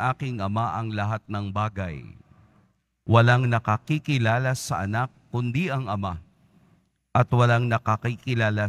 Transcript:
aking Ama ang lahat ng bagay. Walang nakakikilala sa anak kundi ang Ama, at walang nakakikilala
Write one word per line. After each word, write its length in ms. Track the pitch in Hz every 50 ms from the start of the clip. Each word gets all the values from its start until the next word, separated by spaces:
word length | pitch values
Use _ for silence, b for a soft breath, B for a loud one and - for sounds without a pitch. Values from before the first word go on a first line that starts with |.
| 101 127
aking 320 | 127 - 147 131 123 113 98
Ama 320 | 98 104 110 113 110 80
ang 160 | 101 113 110
lahat 320 | 107 104 101 104 113 107 - -
ng 160 | 107 101 104 101
bagay. 560 | 95 104 107 107 104 98 95 87 78 67 58 52 50 - - _ _ _ _ _ _ _ _ _ _ _ _ _ _ _ _ -
Walang 400 | 110 117 117 120 123 127 131 123
nakakikilala 1040 | 117 113 - - 107 107 - - 156 156 - - 147 131 117 110 113 123 131 131
sa 320 | 131 127 - - - 82 92
anak 240 | 101 107 113 127 127 _ _ _ _
kundi 400 | - 120 123 120 117 139 185 175
ang 160 | 135 135 131 101
Ama, 320 | 101 101 98 95 87 82 80 _ _ _ _ _ _ _ _ _ _ _ _ _ _ _ _ _ -
at 160 | - 123 -
walang 400 | - 120 120 120 120 120 123 120
nakakikilala 960 | 113 113 - 110 110 107 - 120 120 101 - 131 127 117 113 107 104 104 104